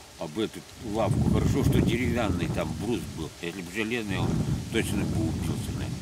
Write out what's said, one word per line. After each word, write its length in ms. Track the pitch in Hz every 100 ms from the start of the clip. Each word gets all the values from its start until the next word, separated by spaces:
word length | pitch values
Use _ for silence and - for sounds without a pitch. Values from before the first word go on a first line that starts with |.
| - -
об 180 | 85 76
эту 200 | 107 90 - - 113
лавку. 360 | 107 101 - -
Хорошо, 320 | - - 139
что 180 | - -
деревянный 640 | - 120 123 117 107 90 82
там 220 | 95 80 80
брус 180 | 101 107 73 76
был. 120 | 76 -
Если 200 | 85 92
бы 100 | 85
железный, 460 | 101 110 120 107 92
он 100 | 90 - - - -
точно 300 | 113 110 - -
бы 160 | -
убился, 500 | 330 - - - -
наверное. 160 | - - -